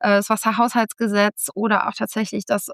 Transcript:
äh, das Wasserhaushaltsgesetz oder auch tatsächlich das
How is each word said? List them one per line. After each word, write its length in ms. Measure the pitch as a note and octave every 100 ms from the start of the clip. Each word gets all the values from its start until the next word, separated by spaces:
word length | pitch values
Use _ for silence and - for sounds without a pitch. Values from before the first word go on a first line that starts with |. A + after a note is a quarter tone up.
äh, 100 | G#3
das 200 | G3+ G3+
Wasserhaushaltsgesetz 1160 | A3 A3 G3+ A#3+ A#3+ A3 - A3+ G3+ G#3 - -
oder 340 | - A3 G#3 -
auch 60 |
tatsächlich 500 | - A3 A3 G#3+ G#3 -
das 220 | G3+ -